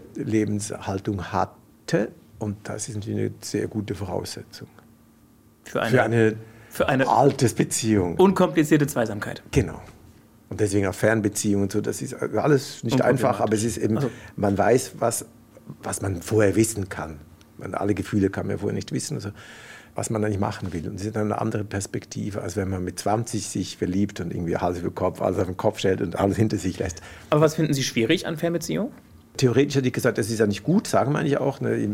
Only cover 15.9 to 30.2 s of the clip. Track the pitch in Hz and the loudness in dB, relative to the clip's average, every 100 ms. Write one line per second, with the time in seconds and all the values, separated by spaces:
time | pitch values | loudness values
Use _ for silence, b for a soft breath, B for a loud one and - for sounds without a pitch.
15.9 | - 98 87 - 110 101 92 110 101 92 | -4 -2 -4 0 4 6 4 2 0 -6
16.9 | - 78 76 - - - - - - 101 | -6 -10 -12 -18 -20 -20 -14 -8 -2 0
17.9 | - - 107 95 - 98 101 104 104 - | 0 0 2 2 0 -4 -2 -2 -4 -4
18.9 | 127 - 131 101 - B B B B B | -6 -4 -6 -8 -12 B B B B B
19.9 | - - 110 107 98 107 - 95 85 - | -6 -2 0 0 0 -2 -2 -6 -6 -6
20.9 | 95 107 107 107 104 110 107 104 101 - | -6 -6 -2 -2 0 -2 -4 -4 -6 -6
21.9 | 107 - - 107 104 92 98 95 95 90 | -8 -8 -8 -6 -6 -6 -4 -2 -2 -4
22.9 | - 98 107 113 107 - - 87 - 98 | -4 -2 -2 -2 -6 -4 -6 -6 -4 -2
23.9 | 92 101 - 85 - 85 87 90 87 92 | 0 -2 -2 -6 -4 -2 -2 -2 -2 -6
24.9 | - 92 90 98 92 92 95 110 - 98 | -2 -4 0 0 0 -2 0 0 2 0
25.9 | 95 92 87 98 95 110 104 95 - 87 | 0 -2 0 2 4 2 0 -2 -4 -4
26.9 | - B B B 151 156 156 156 135 131 | -6 B B B 4 4 2 0 0 0
27.9 | 123 110 180 - 156 170 170 165 160 240 | 0 2 2 -2 -4 -2 -2 -2 -4 -4
28.9 | - - - - - 127 117 143 135 127 | -8 -20 -20 -14 0 4 4 4 2 0
29.9 | - 123 110 | 2 2 2